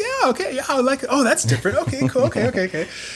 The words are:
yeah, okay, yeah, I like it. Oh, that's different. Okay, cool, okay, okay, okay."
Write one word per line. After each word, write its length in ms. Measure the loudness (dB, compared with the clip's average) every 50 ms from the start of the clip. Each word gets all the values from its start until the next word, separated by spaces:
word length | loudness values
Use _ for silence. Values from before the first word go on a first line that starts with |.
| -2 -2 0 2 2
yeah, 60 | 2
okay, 260 | 2 0 -2 -4 -4
yeah, 80 | -4 -2 0
I 120 | 0 2
like 200 | 2 2 0 0
it. 80 | -2 0
Oh, 120 | 2 2 4
that's 200 | 4 2 2 2
different. 340 | 0 0 0 0 0 0 0
Okay, 280 | 0 0 -2 0 0
cool, 180 | 0 2 2 2
okay, 200 | 2 2 0 0 0
okay, 160 | 0 0 -2
okay." 220 | -2 -2 -6 -6 -6 -8 -14 -12 -12 -12